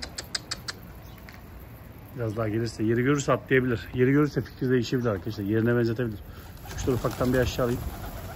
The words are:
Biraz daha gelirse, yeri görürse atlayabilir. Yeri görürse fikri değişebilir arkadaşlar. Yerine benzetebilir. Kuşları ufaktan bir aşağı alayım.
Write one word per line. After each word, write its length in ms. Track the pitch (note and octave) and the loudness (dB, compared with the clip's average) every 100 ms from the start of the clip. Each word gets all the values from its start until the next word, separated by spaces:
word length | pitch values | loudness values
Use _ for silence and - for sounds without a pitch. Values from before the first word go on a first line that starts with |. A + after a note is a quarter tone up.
| - - - - - - - - - - - - - - - - - - - - - - | -12 -12 -8 -8 -8 -10 -10 -12 -14 -16 -16 -16 -16 -16 -16 -16 -16 -16 -16 -16 -14 -6
Biraz 180 | A#2 G#2+ | -4 0
daha 120 | A2 | 0
gelirse, 340 | G#2+ A#2 - | 0 0 0
yeri 200 | A2 A#2 | 2 4
görürse 300 | B2 C#3+ C#3 | 4 4 4
atlayabilir. 560 | C3+ - C3+ B2+ A#2 - | 2 4 4 4 0 -2
Yeri 180 | B2+ B2+ | 2 6
görürse 280 | C#3+ D3+ C3 | 6 4 2
fikri 300 | A2+ - C3+ | -4 -2 2
değişebilir 380 | B2+ A2+ C3 A#2 | 4 4 2 2
arkadaşlar. 360 | G2 A2+ G#2 | 0 -2 -4
Yerine 320 | G2 A2 A2+ A#2+ | 2 4 4 4
benzetebilir. 420 | A#2 A#2 B2 G#2 - - - - - | 4 2 -2 -4 -10 -14 -16 -14 -10
Kuşları 220 | - - B2 | -4 0 0
ufaktan 360 | C3 - B2+ | 0 0 2
bir 60 | B2+ | 4
aşağı 280 | A#2+ - B2 | 2 2 0
alayım. 140 | B2 - - - - - | 0 -4 -8 -10 -10 -10